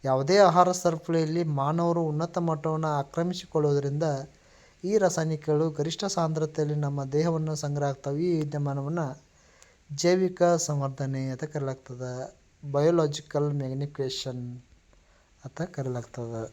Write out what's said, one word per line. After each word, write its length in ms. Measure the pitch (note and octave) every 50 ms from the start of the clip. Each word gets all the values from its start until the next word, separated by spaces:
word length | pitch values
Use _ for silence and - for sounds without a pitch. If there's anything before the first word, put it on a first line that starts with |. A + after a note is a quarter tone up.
| -
ಯಾವುದೇ 340 | C3 C3 C3 C#3 C#3+ F#3
ಆಹಾರ 340 | G3+ G3+ F3 D#3+ F3+ F3+ F3+
ಸರಪಳಿಯಲ್ಲಿ 720 | F3+ F3+ - F3 D#3+ D#3+ - - E3 E3 D#3+ D3+ D#3+ E3+ E3+ D#3 D3
ಮಾನವರು 480 | C#3 C#3 D3 D#3+ E3 E3+ E3+ E3+ E3+
ಉನ್ನತ 360 | E3 D#3 D3+ D3+ E3 E3+ -
ಮಟ್ಟವನ್ನು 500 | F3+ E3+ E3 D#3+ D3+ D3+ D#3+ D#3 D#3+ D#3+ D#3 D3+
ಆಕ್ರಮಿಸಿಕೊಳ್ಳುವುದರಿಂದ 1080 | C#3+ C#3 - - E3 E3+ F3+ F3+ F3+ - - - D#3+ D3 D3 C#3+ C#3+ C3+ C#3 C#3+ D3 E3 D#3 C#3+ C3+ C#3 - - _ _ _ - - - - _ _ -
ಈ 140 | F3+ G#3
ರಾಸಾಯನಿಕಗಳು 680 | A3 G3 F3 - - D#3+ D#3+ D#3+ D3+ - - D3+ D3+ D#3+ E3
ಗರಿಷ್ಠ 340 | D3+ D3+ D3 E3 E3 - G#3
ಸಾಂದ್ರತೆಯಲ್ಲಿ 680 | G3 G3 F3 E3 D#3 D#3+ D#3 D#3 D3+ D3+ - D3+ D3 D3+
ನಮ್ಮ 280 | D3+ D3 C#3+ C#3+ C#3+ C#3
ದೇಹವನ್ನು 520 | C3+ C#3 D3 D#3+ E3+ E3 D#3+ D#3 D#3 D#3
ಸಂಗ್ರಹ 320 | D3 - D3 C#3+ C#3+ C#3+
ಆಗ್ತಾವೆ. 340 | C#3 C3+ - - C#3 C#3 D3 E3+
ಈ 80 | F3+ E3+
ವಿದ್ಯಮಾನವನ್ನು 680 | D#3+ D3+ D3 C#3+ D3 C#3+ C#3+ C#3 C#3 C3+ C#3+ E3 F3 D#3+ C3+ B2+ - _ _ _ _ _ _ _ _ - _ _ _ _ _
ಜೈವಿಕ 540 | D3 C#3 - F3 F3+ F#3 F#3+ F3+ F3+ - F3 F3 F3
ಸಂವರ್ಧನೆ 640 | E3 - - D3+ C#3+ C#3 C3+ C3 - C#3 C3 C3+ C3+ C3+ C3
ಅಂತ 140 | C3 B2+ D#3
ಕರೆಯಲಾಗ್ತದೆ, 720 | D3 - D3+ C#3 C3+ C3 C3 _ - B2+ B2 B2+ B2+ B2 B2+ C3 - - _ _ _ _ _ -
ಬಯೋಲಾಜಿಕಲ್ 840 | C#3+ C#3 C#3+ D3 E3 F3 E3+ D#3+ D3 D3 - - - - D3 D3 D3 D3
ಮ್ಯಾಗ್ನಿಫಿಕೇಷನ್ 880 | C#3+ C3+ B2+ C3 C3+ C#3+ C#3+ C#3+ - C#3 B2+ B2+ - - C3+ B2 B2+ B2 B2 B2 B2+ B2 _ - _ _ _ _ _ _ _ _ _ _ _ _ _ -
ಅಂತ 180 | C3+ - -
ಕರೆಯಲಾಗ್ತದೆ. 800 | E3 F3+ - - C3+ C3 B2 B2 A2+ - - - A#2+ A#2 A#2 A2+ A2+ -